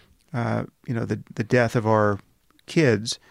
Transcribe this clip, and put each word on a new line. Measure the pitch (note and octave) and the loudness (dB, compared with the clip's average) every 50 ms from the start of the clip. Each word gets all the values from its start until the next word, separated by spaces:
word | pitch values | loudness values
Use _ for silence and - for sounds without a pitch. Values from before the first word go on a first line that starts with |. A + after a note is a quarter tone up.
| _ _ _ _ _ _ - | _ _ _ _ _ _ -6
uh, | A#2+ A#2 A2+ A2 A2 A2+ - - _ _ | -6 -4 -2 -4 -4 -6 -8 -12 _ _
you | - A#2+ | -6 -6
know, | A#2 A#2 | -4 -4
the, | G#2+ A2+ G#2 - - - | -4 -6 -6 -8 -10 -8
the | - A2+ | -8 -4
death | - B2+ B2 A#2 A2+ - | 0 2 2 2 2 0
of | B2 G#2+ | 0 0
our | A2 A2 G#2+ G#2 G#2 G2+ G2 - _ _ _ _ _ _ _ _ | 2 4 4 4 2 0 -2 -6 _ _ _ _ _ _ _ _
kids. | - - F3 D#3 B2+ A2 G2 A2+ A#2+ - - _ _ | -4 0 2 4 4 2 2 0 -4 -10 -10 _ _